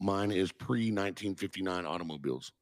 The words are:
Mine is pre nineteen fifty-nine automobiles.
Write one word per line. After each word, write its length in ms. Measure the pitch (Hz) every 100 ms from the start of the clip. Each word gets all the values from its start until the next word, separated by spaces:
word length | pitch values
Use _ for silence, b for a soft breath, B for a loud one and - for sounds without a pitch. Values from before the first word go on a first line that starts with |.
Mine 300 | 98 98 104
is 180 | 95 92
pre 400 | - - 123 113
nineteen 440 | 101 98 90 101 95
fifty-nine 500 | 98 - 95 90 82
automobiles. 640 | 82 82 76 69 64 - -